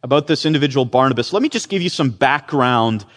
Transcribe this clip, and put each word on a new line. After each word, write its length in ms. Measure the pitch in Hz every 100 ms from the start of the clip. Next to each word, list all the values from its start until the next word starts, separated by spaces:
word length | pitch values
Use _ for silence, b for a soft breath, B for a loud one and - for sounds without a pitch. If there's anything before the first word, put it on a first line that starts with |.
about 220 | 123 143 143
this 200 | 151 156
individual 400 | 151 143 135 123
Barnabas, 480 | 127 131 120 117
let 100 | 202
me 60 | 294
just 180 | 233 -
give 140 | 196
you 80 | 175
some 200 | - 139
background 920 | 101 135 143 - 147 123 120 113 110 101